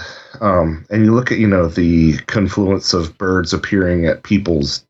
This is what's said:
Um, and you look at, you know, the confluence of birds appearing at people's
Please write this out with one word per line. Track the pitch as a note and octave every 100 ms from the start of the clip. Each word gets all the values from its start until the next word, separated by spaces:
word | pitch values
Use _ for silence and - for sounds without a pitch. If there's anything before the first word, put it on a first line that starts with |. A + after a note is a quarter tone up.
| - - - -
Um, | G#2 F2+ D#2+ D#2+ -
and | G#2+
you | G#2+
look | A#2 B2+
at, | G#2+
you | G#2+
know, | F#2+ E2
the | F2 E2+ E2+ D#2+ C#2+ -
confluence | A2 F#2+ G#2 G2 F#2+ -
of | F#2 E2 -
birds | F#2+ F#2 E2
appearing | F2+ - G2+ F2+ F2 E2
at | D#2
people's | - G2+ G2 D#2+ C#2 - -